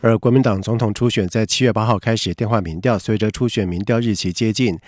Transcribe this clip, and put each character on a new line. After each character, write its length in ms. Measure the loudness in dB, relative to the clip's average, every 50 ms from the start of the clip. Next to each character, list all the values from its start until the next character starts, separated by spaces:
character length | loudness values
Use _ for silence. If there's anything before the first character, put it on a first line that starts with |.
而 160 | 2 2 2 4
国 140 | 4 4
民 100 | 4 4
党 200 | 4 2 0 0
总 160 | -2 -2 -2 0
统 160 | 0 -2 -2
初 160 | 0 -2 0
选 180 | 0 0 -2 -2
在 180 | -2 -2 -2
七 180 | -2 0 0 2
月 100 | 2 2
八 120 | 2 2
号 120 | 2 0 0
开 180 | 0 0 -2
始 180 | 0 -2 -4 -4
电 140 | -4 -2 0
话 140 | 0 0
民 180 | -2 -2 -6 -4
调， 180 | -2 0 0 0
随 200 | 0 -2 0 0
着 120 | 0 -2
初 160 | -2 -2 -2 -2
选 200 | 0 -2 -2 -2
民 160 | -2 -4 -2
调 160 | 0 0 0
日 140 | 0 0 -2
期 180 | -2 -2 -4
接 220 | -2 0 0 0 2
近， 240 | 2 0 0 0 -2 -8